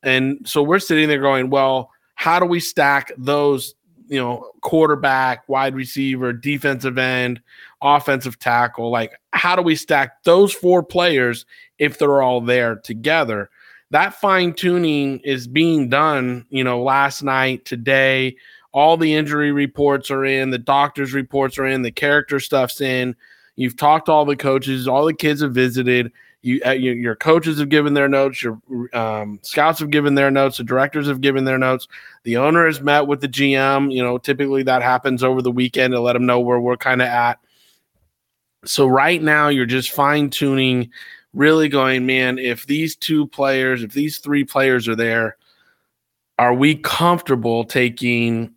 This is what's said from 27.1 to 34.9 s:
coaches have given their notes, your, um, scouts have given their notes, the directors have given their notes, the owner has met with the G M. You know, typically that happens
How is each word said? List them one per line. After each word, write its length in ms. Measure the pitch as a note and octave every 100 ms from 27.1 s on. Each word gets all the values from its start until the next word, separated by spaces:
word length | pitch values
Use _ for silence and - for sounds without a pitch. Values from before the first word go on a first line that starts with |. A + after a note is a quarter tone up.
| A2
coaches 440 | D#3+ E3 D#3+ D3+
have 100 | C#3+
given 240 | D3+ D3
their 160 | C#3+ C#3
notes, 340 | C#3 C#3 B2+
your, 160 | A#2+ A2 _ B2+ A#2+
um, 460 | A#2+ A2+ G#2+ G#2 G#2
scouts 360 | - - D3+ D#3+
have 120 | D3+
given 240 | D3 D3 C#3
their 160 | C#3
notes, 260 | C#3 C3+ -
the 60 |
directors 440 | A#2 B2+ C#3 D3+ C#3+
have 140 | C3
given 240 | C#3 C3+ C3
their 140 | C3
notes, 280 | C3 C3 - - - -
the 140 | A#2+ A#2
owner 280 | C#3 E3 E3
has 160 | D3
met 260 | C#3 D3 C#3+
with 140 | C#3+
the 60 | C#3
G 280 | B2+ C#3 C3+
M. 360 | C3+ C#3 C#3
You 120 | C3
know, 140 | B2 B2
typically 460 | - C3 C#3 C3+
that 180 | C3 B2+
happens 420 | B2